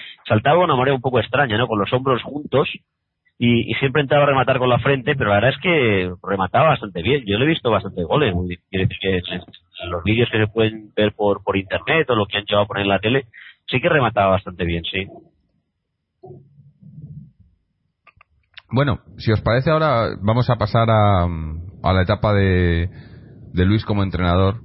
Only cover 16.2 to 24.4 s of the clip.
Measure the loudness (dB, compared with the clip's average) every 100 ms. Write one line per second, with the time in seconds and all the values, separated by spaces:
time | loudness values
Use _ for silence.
16.2 | -20 -20 -20 _ -20 _ -20 -20 -20 -20
17.2 | -20 _ _ _ _ _ _ _ _ _
18.2 | _ _ _ -20 -6 -2 0 -2 -8 -6
19.2 | -2 0 0 0 2 0 2 0 -2 -2
20.2 | 0 0 0 0 0 2 4 4 4 4
21.2 | 2 -2 -6 -8 -12 -4 0 2 2 0
22.2 | 2 2 4 4 2 2 -2 -8 -18 -20
23.2 | -20 -20 -6 0 2 2 0 -2 -2 0
24.2 | 2 2